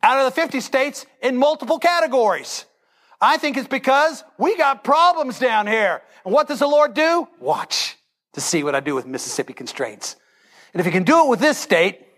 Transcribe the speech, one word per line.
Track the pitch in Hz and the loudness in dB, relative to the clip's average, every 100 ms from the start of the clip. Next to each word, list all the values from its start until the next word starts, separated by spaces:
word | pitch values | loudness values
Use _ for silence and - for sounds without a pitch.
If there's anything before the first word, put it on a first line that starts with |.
out | 214 269 | 4 2
of | 262 | 0
the | |
fifty | 262 330 269 | 0 -4 -4
states | - 262 285 - - _ | -2 -2 -2 -6 -20 _
in | 247 247 | -4 2
multiple | 285 302 233 320 | 2 0 -2 0
categories. | 339 349 320 254 214 160 131 - - _ _ _ _ _ | 2 2 0 2 2 0 -6 -14 -16 _ _ _ _ _
I | 220 311 | 2 2
think | 302 269 | -2 -4
it's | 247 | -4
because | 269 - 269 311 294 - - | -4 2 2 2 -2 -18 -4
we | 302 403 | -2 2
got | 285 269 | 0 0
problems | - 294 349 339 269 220 | 0 4 4 2 -4 -2
down | 254 220 208 | 0 0 0
here. | 220 202 156 _ _ 185 | 0 0 -2 _ _ 0
And | |
what | 247 294 | 0 0
does | 277 | -2
the | 285 | 2
Lord | 294 294 | 2 2
do? | 220 320 339 285 _ | 2 0 0 -2 _
Watch | 127 - - - - - _ _ _ | -4 -4 -4 -6 -6 -10 _ _ _
to | - | -10
see | - 165 | -4 -2
what | 147 | -2
I | 139 | -2
do | 139 | -2
with | 135 123 | -6 -6
Mississippi | 131 - - 135 | -10 -8 -8 -8
constraints. | 131 120 - 120 104 - - _ _ _ _ - | -10 -14 -10 -10 -10 -16 -16 _ _ _ _ -12
And | - | -4
if | |
he | 180 | -2
can | 175 | 0
do | 185 330 | 2 4
it | 302 | 4
with | 226 | 2
this | 294 - | 2 0
state | - 175 180 - - | 0 2 2 -2 -20